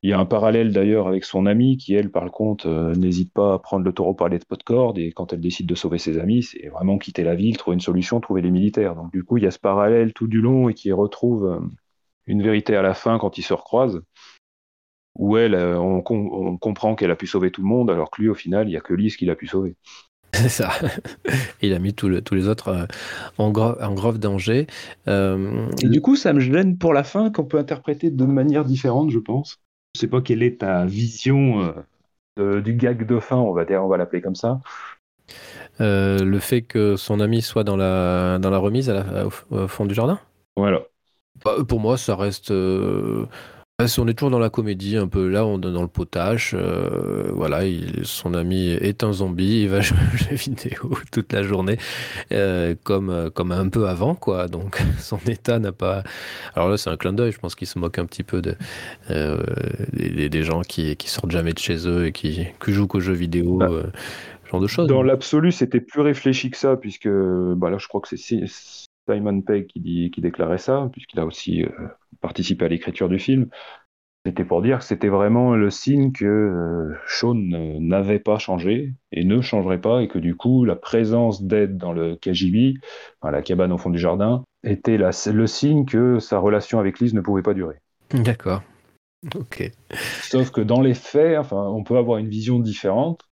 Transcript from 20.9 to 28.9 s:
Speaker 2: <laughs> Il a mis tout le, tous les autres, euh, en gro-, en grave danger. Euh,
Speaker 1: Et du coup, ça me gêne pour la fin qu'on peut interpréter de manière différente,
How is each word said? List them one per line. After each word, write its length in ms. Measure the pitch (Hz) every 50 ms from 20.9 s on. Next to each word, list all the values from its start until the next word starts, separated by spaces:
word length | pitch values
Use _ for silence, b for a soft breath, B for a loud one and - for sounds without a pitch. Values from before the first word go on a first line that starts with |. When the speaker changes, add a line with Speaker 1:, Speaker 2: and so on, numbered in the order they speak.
| - - - - -
Speaker 2:
<laughs> 440 | - _ - - 131 127 - - _ -
Il 100 | 101 95
a 60 | 87
mis 160 | 90 98 101
tout 140 | - - 98
le, 120 | 92 90
tous 140 | 101 - 101
les 120 | 95 92
autres, 200 | 101 110 113 -
euh, 180 | - 95 87 87 104 B B B B B B B B B -
en 100 | 107 107
gro-, 320 | 104 107 110 117 120 -
en 120 | 113 104 98
grave 240 | 95 98 117 113 110
danger. 480 | 104 104 98 98 92 110 113 131 156 151 B B B B B B _
Euh, 600 | - 101 98 98 98 95 95 95 101 - 113 113 117 - -
Speaker 1:
Et 80 | - 120
du 120 | 117 151
coup, 140 | 147 - 277
ça 160 | 277 - -
me 100 | 147 143
gêne 360 | 131 127 135 170 196 190 180
pour 160 | 180 180 165 156
la 100 | 139 135
fin 280 | 135 - 196 220 220
qu'on 140 | 214 - 151
peut 120 | 131 -
interpréter 540 | 156 143 135 160 - - - 147 147 - 165
de 140 | 147 131 131
manière 400 | 131 139 131 131 147 143 151 147
différente, 440 | 131 135 131 - 139